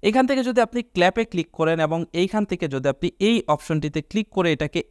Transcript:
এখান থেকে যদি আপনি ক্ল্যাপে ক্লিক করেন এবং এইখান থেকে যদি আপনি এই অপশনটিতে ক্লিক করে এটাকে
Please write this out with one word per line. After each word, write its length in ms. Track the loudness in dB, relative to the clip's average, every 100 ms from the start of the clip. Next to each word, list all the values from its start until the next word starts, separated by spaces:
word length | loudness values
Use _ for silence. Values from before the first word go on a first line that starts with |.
| 2
এখান 140 | 2 2
থেকে 120 | 2 2
যদি 100 | 2 2
আপনি 120 | -2 -6 2
ক্ল্যাপে 280 | 2 2 -4
ক্লিক 180 | -4 -6 -2
করেন 180 | 0 2 0
এবং 120 | -2 -4 -2
এইখান 220 | -2 0 -2
থেকে 160 | -4 -4
যদি 140 | -2 -2
আপনি 140 | -2 -4 0 2
এই 80 | 2 0
অপশনটিতে 460 | -4 0 -2 -2 -6 -4
ক্লিক 180 | -4 -4 -2
করে 120 | 0 0
এটাকে 240 | -2 -4 -8